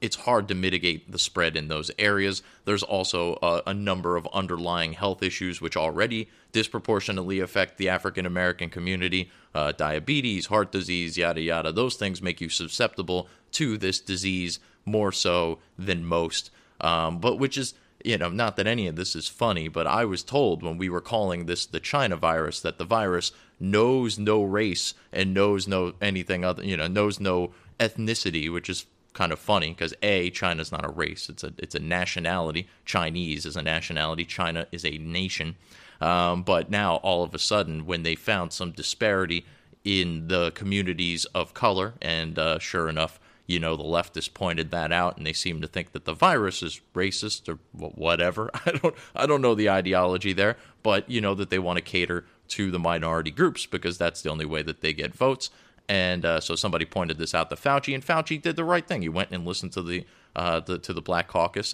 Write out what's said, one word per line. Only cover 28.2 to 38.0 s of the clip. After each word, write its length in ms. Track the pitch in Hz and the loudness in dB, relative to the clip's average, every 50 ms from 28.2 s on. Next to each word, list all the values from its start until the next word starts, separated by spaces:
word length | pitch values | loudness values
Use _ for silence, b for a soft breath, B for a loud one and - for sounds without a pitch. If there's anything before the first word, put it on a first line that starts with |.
| - 95 82 78 73 82 | 0 0 0 0 0 0
which 200 | 85 85 - - | -2 -4 -4 -4
is 160 | 90 - - - _ _ _ _ | -6 -6 -8 -12 _ _ _ _
kind 180 | - - 90 85 | -2 0 0 0
of 80 | 78 - | 0 -2
funny 360 | - - 104 95 78 80 87 | 2 4 4 4 4 0 -2
'cause 180 | - 85 80 - - | -4 -4 -4 -2 0
A, 280 | 101 104 101 92 90 90 | 2 4 4 4 2 0
China's 420 | 90 - 98 90 85 80 80 - | 0 0 0 0 0 -2 -4 -6
not 140 | 82 78 76 | -6 -4 -4
a 40 | 76 | -4
race. 380 | 73 85 78 78 80 - - - | -2 -2 -4 -4 -4 -8 -12 -12
It's 160 | - - - | -10 -10 -10
a, 80 | 76 - - | -10 -10 -10
it's 160 | 92 - - | -10 -8 -6
a 60 | 82 | -6
nationality. 840 | 76 80 87 90 90 - - 92 82 85 92 90 82 80 76 85 95 b b b b | -2 -2 0 0 0 -2 -4 -4 -2 -2 0 0 -2 -2 -2 -4 -6 b b b b
Chinese 580 | - - 92 85 80 80 90 87 78 76 76 76 | -2 -2 0 0 0 -2 -4 -2 -2 -4 -4 -6
is 120 | 76 76 | -6 -8
a 60 | - | -4
nationality. 600 | 71 78 80 82 - - 82 76 78 78 82 82 85 | -2 -2 -2 -2 -2 -4 -4 -2 -2 -2 -2 -4 -6
China 420 | - - - 90 82 82 85 76 - | -6 -4 -2 -2 -2 -2 -4 -6 -6
is 140 | - 85 85 | -8 -6 -4
a 100 | 78 76 | -4 -4
nation. 600 | 78 78 82 85 90 92 92 - - 80 82 92 B B B B B B B B B | -4 -6 -4 -4 -2 -2 -2 -4 -4 -6 -6 -8 B B B B B B B B B
Um, 440 | 80 85 87 87 87 87 87 90 90 | 2 2 4 4 4 4 2 2 2
but 260 | 104 92 82 78 - | 4 2 2 2 0
now 260 | 101 101 104 90 82 - - 98 | 0 0 2 2 0 2 2 2
all 140 | 90 87 | 2 2
of 120 | 87 78 78 | 0 -2 -2
a 40 | 78 | -4
sudden, 460 | - - 107 104 90 80 78 78 78 | 0 2 2 2 2 0 -4 -6 -4
when 200 | 82 87 82 | -4 -4 -2